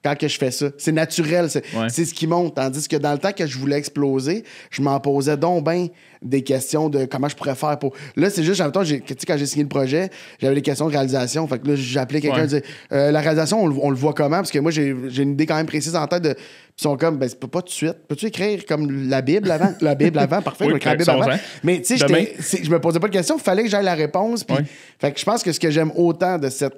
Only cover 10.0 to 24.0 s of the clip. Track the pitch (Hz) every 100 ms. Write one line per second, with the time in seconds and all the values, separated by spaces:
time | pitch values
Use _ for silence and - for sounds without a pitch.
10 | 190 - - - 135 139 151 135 156 143
11 | 135 131 123 151 160 127 127 143 123 135
12 | 131 151 147 135 156 143 - - - 139
13 | 143 151 151 156 156 220 180 139 143 131
14 | 147 147 139 170 185 151 156 156 143 131
15 | 131 127 139 139 156 156 160 151 143 170
16 | 143 175 160 131 - - - - 156 139
17 | 165 147 127 - 120 135 135 - 156 165
18 | _ 147 220 214 202 202 - 151 147 139
19 | 135 135 127 185 196 156 196 175 156 139
20 | 147 147 139 170 156 - 143 151 156 127
21 | - 131 127 147 - - 151 180 - 247
22 | - 165 - - 156 185 160 170 160 165
23 | 208 190 170 302 - 190 226 202 190 165